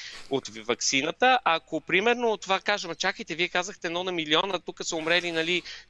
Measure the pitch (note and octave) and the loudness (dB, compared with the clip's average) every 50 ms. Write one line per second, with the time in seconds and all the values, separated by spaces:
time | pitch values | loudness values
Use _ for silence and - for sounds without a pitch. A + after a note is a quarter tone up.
0 | - - - - - - C3+ C3 - - G#2 A2 G#2+ A2+ A#2+ - - - - C3+ | -16 -14 -14 -16 -8 -4 -4 -4 -4 -4 -12 -8 -2 -2 -2 0 0 0 0 0
1 | C3+ D#3+ - - B3+ B3+ C4 B3 - - E3 D#3+ - - D#3+ D#3 - - D#3+ F#3 | 0 0 0 2 4 4 4 4 4 2 0 0 -2 -4 -6 -6 -4 0 0 2
2 | G3 A#3 A#3+ B3 B3 A3+ G#3+ F#3+ - F#3 F#3+ F#3+ - - G#3 G3 F#3+ E3+ E3 - | 4 2 2 2 2 0 0 0 0 0 -2 0 0 0 -2 -2 -2 -6 -6 -2
3 | - F#3 F#3+ - A3+ - E3 D3+ F3+ E3+ - F3+ F3 G3 F#3 - - E3+ E3 F3 | -2 -2 -2 -2 -6 -6 -4 -2 -2 0 0 -2 -2 -2 -6 -6 -6 -4 -4 -2
4 | F#3 F#3+ F3+ E3+ D#3+ D3+ D3+ D#3+ F#3+ G3+ F#3+ E3+ - - F3 - C#3+ - F3 E3 | -4 -4 -4 -4 0 2 4 4 4 2 0 -4 -4 -6 -10 -10 -6 -6 -4 -2
5 | D#3 D#3+ E3+ F3+ E3+ F3 E3 D#3+ D#3+ E3 F3+ E3+ - - - - - | 2 4 4 4 2 2 0 0 0 2 0 0 -2 -4 -12 -16 -18